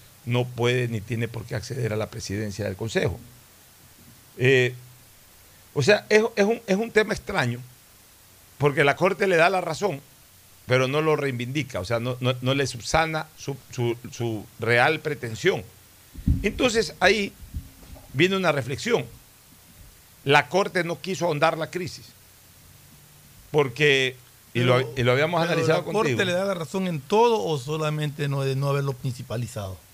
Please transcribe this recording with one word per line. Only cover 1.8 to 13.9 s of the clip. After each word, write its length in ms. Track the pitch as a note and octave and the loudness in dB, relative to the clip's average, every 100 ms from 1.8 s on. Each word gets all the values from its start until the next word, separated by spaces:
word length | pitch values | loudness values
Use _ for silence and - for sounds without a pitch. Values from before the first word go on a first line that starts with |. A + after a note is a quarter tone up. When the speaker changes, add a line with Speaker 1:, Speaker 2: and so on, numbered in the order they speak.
| A2 | -4
Speaker 1:
a 40 | G#2+ | -2
la 140 | G#2 | -4
presidencia 540 | G#2+ - G2 G#2+ G2+ | -8 -8 -6 -6 -4
del 100 | G2+ | -6
Consejo. 460 | G2 A2+ F#3 C#3+ F2 - - - - - - - - - - - - | -4 -4 0 0 -2 -12 -20 -20 -20 -20 -20 -20 -20 -20 -20 -20 0
Eh, 360 | B2+ C3 B2 B2 - - - - - - - - - | 4 6 4 -2 -18 -20 -20 -20 -20 -20 -20 -20 -10
o 100 | - | -2
sea, 220 | C#3 G#3 - | 4 2 4
es, 120 | G#3+ A3+ - | 4 4 2
es 80 | |
un, 160 | G3+ A3+ - | 0 0 0
es 100 | F#3+ | 0
un 140 | A#3 | 2
tema 240 | G#3 G#3 | 2 2
extraño, 440 | G3+ - F#3+ B2 A#2+ B2 - - - - - - - - - | -2 -4 -2 -2 -4 -10 -20 -20 -20 -20 -20 -20 -20 -20 0
porque 260 | C#3+ C#3 | 0 4
la 120 | C#3+ C#3 | 2 4
Corte 300 | F3+ G3 D#3 | 2 2 2
le 100 | E3+ | 4
da 120 | E3+ | 4
la 140 | F#3+ | 2
razón, 380 | E3 D#3 G3+ C#3+ - - - - - - - | -2 -2 -4 -4 -10 -20 -20 -20 -20 -18 0
pero 220 | B2+ C3 | 2 2
no 120 | D3 | 0
lo 160 | D#3 D3 | 2 0
reivindica, 640 | C#3 B2 B2 C#3+ C3+ F#2 | 0 -4 -4 -4 -4 -6
o 40 | F#2 | -4
sea, 140 | A#2 | -2
no, 180 | B2 B2+ | -2 -2
no, 140 | B2+ B2+ | -2 0
no 120 | B2+ | 0
le 120 | C#3 C3+ | 0 0
subsana 640 | A#2 - D#3+ D#3+ D#3 - - | -4 -2 0 0 -2 -8 -12
su, 180 | - C#3 - | -10 -10 -10
su, 260 | - A#2 | -4 -2